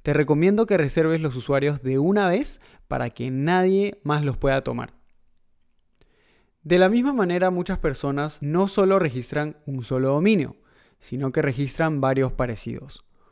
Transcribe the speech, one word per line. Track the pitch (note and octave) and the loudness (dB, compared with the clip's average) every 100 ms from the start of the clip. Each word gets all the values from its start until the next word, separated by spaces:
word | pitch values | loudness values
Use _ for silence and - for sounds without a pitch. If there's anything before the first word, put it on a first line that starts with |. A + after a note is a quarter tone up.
te | D3 | -2
recomiendo | D3 D3 D3 F3+ G#3 A3+ | 0 2 4 4 4 2
que | F#3 | 2
reserves | C#3+ E3 D#3+ D#3+ | 2 2 2 2
los | D#3 | -2
usuarios | B2+ A#2+ C#3 C#3+ C#3+ | -4 -2 0 0 -2
de | C3 C3+ | -2 0
una | E3 G#3 F#3 | 2 2 2
vez | G3 D4+ - - - - | 0 -2 -10 -20 -20 -8
para | B2+ A#2+ | -6 -6
que | - B2 | -6 -6
nadie | C3 D3+ F#3 F#3 G3 G3+ - | -2 2 2 4 2 0 -4
más | D3 D3 | -4 -2
los | D3 A#2+ | -2 0
pueda | C#3 C3+ | 0 0
tomar. | B2+ A#2+ A#2+ - _ _ _ _ _ _ _ _ _ _ _ _ _ _ _ _ | -2 -8 -10 -14 _ _ _ _ _ _ _ _ _ _ _ _ _ _ _ _
De | D3+ F3+ | 0 4
la | F#3+ | 4
misma | A#3+ C4+ | 4 2
manera, | C4 F3+ F3 F#3 | 0 0 2 0
muchas | F3+ F3 F#3 | 0 -4 -2
personas | D#3 C3+ C#3 C#3+ D3+ - | -4 -2 -4 -4 -6 -6
no | D3 E3 G3 | -2 0 0
solo | G3+ F#3+ G3 | 2 2 4
registran | D#3+ B2 A#2 D3 D3+ - | 0 -4 -6 -6 -6 -8
un | - C3 | -10 -8
solo | A#2 C3 C3+ | -4 -2 0
dominio, | D3 G3 G3+ - - _ _ _ _ | 2 2 2 0 -8 _ _ _ _
sino | - B2+ C3+ | -10 -6 -2
que | D#3 | 0
registran | C#3+ A#2+ C#3 - D#3+ D3 | -2 -2 -4 -2 -2 0
varios | C3+ C3+ B2+ | 0 2 0
parecidos. | - B2 A2 A#2 A#2 C3+ - _ _ _ | -2 -4 -6 -10 -12 -14 -20 _ _ _